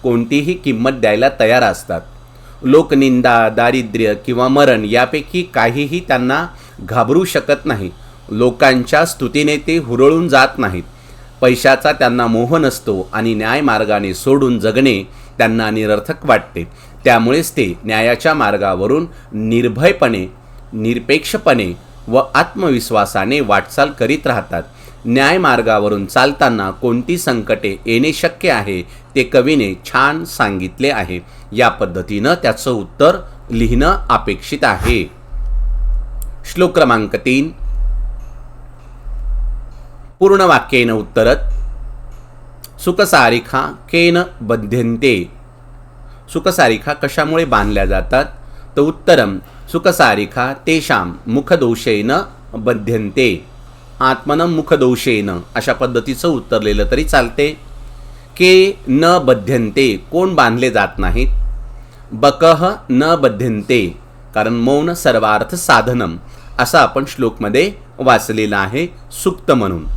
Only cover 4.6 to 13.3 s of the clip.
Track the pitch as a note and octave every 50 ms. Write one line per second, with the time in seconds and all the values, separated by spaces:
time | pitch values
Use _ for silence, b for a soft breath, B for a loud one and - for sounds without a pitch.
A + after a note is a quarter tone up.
4.6 | C#3+ C3+ A#2+ A2 G#2+ G#2 A2+ A#2+ B2+ - - D3+ - - - F3+ F3 F3+ - B2+
5.6 | A2+ A#2 A#2+ C#3+ D3 C3 D#3+ F3+ F3 - C#3 B2 B2 B2+ C3+ D#3 F3 F3 B B
6.6 | B B B B G2 F2+ A2 A#2+ A2 A#2 C#3+ F3 F#3+ F3 - D3 - - C#3+ -
7.6 | - A#2+ A#2+ G2+ F#2+ F2 - b b b b b b - G#2+ G#2+ A#2+ B2 B2 -
8.6 | D3 C3+ C3 B2+ B2 - - D3+ E3 D#3+ - - C#3 A#2+ - C#3+ D3 D3+ D3+ D3
9.6 | - - D#3+ E3 C#3+ A#2 A#2+ A#2+ C3 C#3+ D#3+ E3 F3 D#3+ C3+ C3 C3+ C3+ - -
10.6 | B2 G2 F#2 F2 - - b b b b b b b b b - B2+ B2+ B2+ A#2+
11.6 | - C3 C3 - - D3+ D3 - C#3 A#2+ A#2+ B2 A#2+ A#2 A2+ A2+ B2 B2 D#3+ D#3+
12.6 | D3+ C3 - - - A2+ G2+ F#2 F2+ - - A2 A2+ A2+